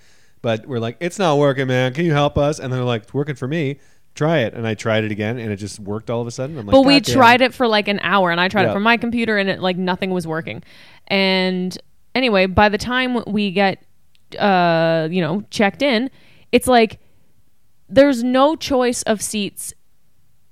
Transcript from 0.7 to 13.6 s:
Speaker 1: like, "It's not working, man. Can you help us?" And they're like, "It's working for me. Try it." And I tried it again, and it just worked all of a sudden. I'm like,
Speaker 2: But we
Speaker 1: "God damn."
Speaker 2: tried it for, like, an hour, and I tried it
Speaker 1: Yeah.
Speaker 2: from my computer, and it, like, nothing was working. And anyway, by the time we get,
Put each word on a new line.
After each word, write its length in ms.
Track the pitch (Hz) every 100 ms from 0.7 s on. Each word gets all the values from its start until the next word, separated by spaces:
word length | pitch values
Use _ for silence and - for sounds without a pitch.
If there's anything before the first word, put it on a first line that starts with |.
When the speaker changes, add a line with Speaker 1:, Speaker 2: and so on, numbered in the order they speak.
| 120
Speaker 1:
like, 180 | 113 -
"It's 180 | 170 -
not 180 | 180 143
working, 280 | 143 131 131
man. 280 | 127 127
Can 100 | 131
you 80 | 175
help 260 | 143 143 151
us?" 220 | 143 156
And 120 | 127
they're 120 | 127
like, 180 | 123 117
"It's 120 | -
working 200 | 131 147
for 140 | 135 131
me. 300 | 170 135 143 - - -
Try 240 | - 151 160
it." 140 | 110
And 120 | - 113
I 60 |
tried 280 | 107 117 110
it 80 | 107
again, 280 | 104 107 123
and 120 | 110
it 60 | 101
just 240 | 101 -
worked 300 | 98 107 107
all 100 | 117
of 80 | 120
a 20 |
sudden. 260 | 120 135 160
I'm 80 | 101
like, 60 |
Speaker 2:
But 100 | 269
we 120 | 277 285
Speaker 1:
"God 20 | -
damn." 80 | 247
Speaker 2:
tried 240 | 233 247
it 120 | 254
for, 120 | - 240
like, 220 | 214 202
an 100 | 202
hour, 280 | 170 196 180
and 100 | 170
I 80 | 185
tried 140 | 214
it 40 | 113
Speaker 1:
Yeah. 60 |
Speaker 2:
from 100 | 190
my 120 | 220 233
computer, 400 | 233 240 226 208
and 120 | 196
it, 100 | 160
like, 160 | 185 180
nothing 340 | 185 180 190
was 140 | 185 165
working. 340 | 160 - 107 - - - - -
And 680 | 196 190 190 185 185 180 - - - -
anyway, 320 | 247 262 196 190
by 220 | 185 208
the 100 | 202
time 420 | 226 247 254 240 -
we 240 | 208 208
get, 320 | 180